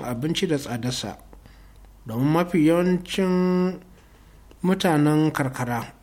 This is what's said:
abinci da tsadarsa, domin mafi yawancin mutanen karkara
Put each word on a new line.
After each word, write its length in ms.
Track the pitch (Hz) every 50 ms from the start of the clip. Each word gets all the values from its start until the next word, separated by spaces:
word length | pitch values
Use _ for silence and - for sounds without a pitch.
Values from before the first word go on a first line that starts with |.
| -
abinci 420 | 123 120 117 131 156 170 - 196
da 100 | 170 156
tsadarsa, 640 | 139 - - 123 117 110 127 127 - - 101 - - - - - - - - - - - - - - - - - - -
domin 260 | - 110 120 131 147 156
mafi 320 | 170 180 175 - 170 147
yawancin 1120 | 160 165 175 180 185 180 175 180 - - - 190 185 185 180 180 180 180 180 180 185 185 - - - - - - - - - - - - - - - - - -
mutanen 720 | 180 190 196 - 185 160 147 147 151 151 151 156 156 147
karkara 600 | 139 139 131 131 - 127 120 120 117 107 - - -